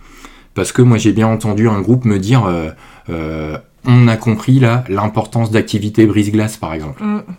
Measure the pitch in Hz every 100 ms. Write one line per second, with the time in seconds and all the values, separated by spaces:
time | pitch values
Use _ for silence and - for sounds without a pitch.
0 | - - - - _ - 90 - 123 110
1 | 107 98 113 110 110 101 113 101 95 127
2 | 117 101 98 131 98 85 80 - - -
3 | - 82 78 80 78 76 - _ 127 123
4 | 120 110 117 107 - 131 120 120 127 98
5 | 104 107 - 120 110 113 113 104 104 110
6 | 107 101 104 107 107 - 82 - - 139
7 | 214 208 -